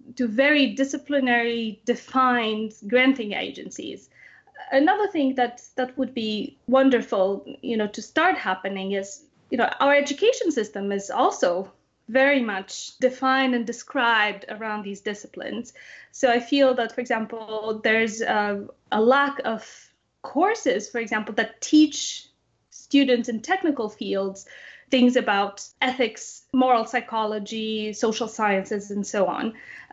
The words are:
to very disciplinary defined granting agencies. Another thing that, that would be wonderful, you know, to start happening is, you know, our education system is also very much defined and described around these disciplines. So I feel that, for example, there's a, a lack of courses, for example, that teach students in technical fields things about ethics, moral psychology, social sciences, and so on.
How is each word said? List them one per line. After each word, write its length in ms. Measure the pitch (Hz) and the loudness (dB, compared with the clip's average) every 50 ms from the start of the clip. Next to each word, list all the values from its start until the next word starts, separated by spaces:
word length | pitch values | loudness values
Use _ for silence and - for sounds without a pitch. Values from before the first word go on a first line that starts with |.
| - - 247 - | -20 -20 -6 -4
to 100 | 254 226 | -4 -2
very 480 | 208 226 269 294 302 294 269 226 202 | 2 2 4 4 6 4 4 2 2
disciplinary 1040 | 240 269 269 - 285 - - 294 277 262 247 240 240 233 233 233 233 226 220 196 - _ | -2 -2 -2 -2 -8 -6 -2 0 0 2 2 2 2 2 0 -2 -4 -4 -6 -8 -8 _
defined 880 | - 240 240 - - - 262 262 254 247 240 226 220 214 214 220 214 - - - 202 | -4 -4 -4 -4 -2 0 2 4 4 2 2 0 -2 -2 -4 -4 -6 -8 -12 -6 0
granting 420 | 240 247 262 269 269 269 220 208 | 2 4 4 4 4 2 -2 -6
agencies. 800 | 196 - - - - - - 190 - - - - - - - _ _ _ - - - - _ _ _ - - - - | -6 -6 -6 -8 -8 -12 -14 -14 -14 -12 -12 -12 -12 -14 -16 _ _ _ -20 -20 -20 -20 _ _ _ -20 -10 0 2
Another 340 | 269 294 339 403 392 427 392 | 2 4 4 2 2 0 -2
thing 280 | - 320 277 262 254 | 0 0 0 0 2
that, 260 | 262 247 233 - - - - _ | 0 -2 -2 -2 -10 -20 -12 _
that 220 | - 254 254 - - | -6 -4 -4 -4 -4
would 160 | 262 - - | -6 -4 -4
be 440 | - 220 214 214 214 - - - _ _ - | -6 -4 -4 -4 -4 -6 -8 -10 _ _ 2
wonderful, 800 | 247 262 269 269 247 226 - - 226 202 185 196 202 196 - - - - | 4 6 6 6 4 4 0 0 0 2 2 2 0 -4 -6 -14 -16 -10
you 160 | - 254 233 214 | -6 -4 -2 -2
know, 100 | 214 208 | -2 -2
to 140 | 208 - | -4 -10
start 340 | - - - 320 320 370 330 - | -14 -4 0 2 2 2 2 0
happening 540 | - 208 185 185 - 196 196 190 190 190 | -2 -4 -4 -4 -4 -6 -6 -6 -6 -4
is, 320 | 202 196 196 196 - - _ _ _ _ _ _ | -4 -4 -6 -6 -12 -18 _ _ _ _ _ _
you 60 | 262 233 | -2 0
know, 120 | 226 - - - | 0 0 0 2
our 160 | 269 277 285 | 2 4 4
education 560 | 285 285 277 277 - 392 453 523 - 466 339 | 4 4 2 0 2 2 2 2 2 0 0
system 400 | 285 240 208 208 - 202 196 202 | 0 0 -2 -4 -4 -6 -4 -4
is 180 | 202 196 196 - | -4 -4 -6 -4
also 640 | - 233 277 381 415 - 262 180 175 180 196 - - _ _ _ _ _ _ - | 0 2 2 2 2 2 0 0 0 0 -4 -8 -14 _ _ _ _ _ _ -2
very 320 | 220 262 269 277 285 269 | 2 4 4 6 4 2
much 560 | 240 220 196 190 190 - - - - - - _ | 2 0 -4 -6 -8 -10 -14 -14 -14 -14 -6 _
defined 560 | 254 254 254 - 269 262 262 269 269 254 247 | 0 0 0 0 0 2 2 2 2 2 0
and 100 | 240 226 | 0 -2
described 800 | 196 233 - - - - 277 240 233 233 220 208 208 202 202 - - | -4 -8 -10 -12 -6 -2 0 2 2 4 4 2 0 -2 -6 -10 -12
around 340 | 220 208 226 220 214 214 196 | -12 -10 -8 -8 -8 -8 -8
these 160 | 202 202 190 | -10 -12 -8
disciplines. 720 | - 214 202 196 - - - - - - - 220 - - - - - - - - - _ | -8 -8 -8 -8 -12 -16 -14 -12 -10 -8 -8 -10 -10 -12 -18 -20 -20 -20 -20 -20 -20 _
So 180 | _ - - 247 | _ 0 2 2
I 120 | 233 240 | 4 2
feel 320 | 240 - 285 277 277 262 254 | 0 0 4 4 6 4 4
that, 200 | 240 233 226 - | 2 -2 -4 -4
for 60 | - | -8
example, 800 | 247 - 240 226 220 214 233 226 220 208 220 214 214 220 220 220 - | -4 -2 -2 -2 -2 -6 -8 -12 -10 -8 -8 -6 -4 -4 -6 -2 0
there's 340 | 220 214 226 226 226 202 220 | 2 2 2 2 0 -2 -4
a, 480 | 226 - 214 214 208 208 202 202 202 - - _ _ _ | -2 0 0 0 0 0 -2 -4 -6 -10 -16 _ _ _
a 100 | - 214 | 0 2
lack 380 | 220 233 262 277 285 277 277 - - | 4 6 6 4 4 2 -2 -4 -6
of 440 | 226 226 214 - - - - - _ _ _ _ _ _ _ | -6 -6 -6 -10 -16 -20 -20 -20 _ _ _ _ _ _ _
courses, 680 | - - - 269 359 415 466 453 - 285 185 208 214 - | -16 -6 0 0 2 2 0 0 0 -2 -2 -2 -4 -6
for 100 | - 240 | -8 -8
example, 360 | 233 202 226 214 214 233 208 | -6 -4 -4 -4 -4 -4 -2
that 240 | - 220 - - _ | -2 -4 -4 -6 _
teach 720 | - - 311 302 311 294 - - - - - - - - _ _ _ _ _ _ _ _ | -2 4 6 6 6 6 4 -4 -8 -8 -8 -10 -14 -18 _ _ _ _ _ _ _ _
students 580 | - - - _ - 277 277 254 247 233 233 - | -20 -20 -8 _ 2 4 4 4 4 2 0 -4
in 140 | 226 214 | -6 -8
technical 480 | - - 370 381 370 320 277 254 220 208 | -4 -2 -2 0 0 -2 -2 -2 -4 -6
fields 580 | - - 214 196 202 190 190 196 190 - - - - - - - - - _ _ | -8 -8 -6 -4 -4 -2 -4 -4 -6 -10 -16 -20 -20 -20 -20 -20 -20 -20 _ _
things 260 | - 254 240 247 247 | 4 6 6 6 6
about 520 | 254 - 226 202 196 202 196 - - - - - _ | 4 2 2 2 2 0 -2 -4 -10 -16 -18 -8 _
ethics, 640 | 262 254 254 254 247 220 - - - - - - _ _ - | -4 -4 0 -2 -2 -2 -4 -8 -16 -18 -18 -20 _ _ 0
moral 320 | 254 254 254 254 226 220 | 2 4 4 4 2 2
psychology, 1040 | 226 - 247 - - 226 220 220 214 220 214 202 202 226 220 220 220 220 214 214 214 | 0 -4 -6 -6 -4 -4 -4 -2 -2 -4 -6 -8 -8 -8 -6 -4 -4 -4 -4 -4 -6
social 360 | 208 - - 220 214 - 240 220 | -4 -2 -2 -2 0 -2 -4 -6
sciences, 640 | - - 214 208 196 190 190 - 220 202 196 202 | -4 -2 0 2 2 0 -2 -2 -6 -6 -6 -6
and 140 | 202 208 196 | -6 -6 -6
so 200 | - - 208 185 | -4 0 0 0
on. 280 | 175 - - - 226 220 - - - - - - - | 0 0 -2 -4 -6 -6 -8 -16 -20 -20 -20 -20 -8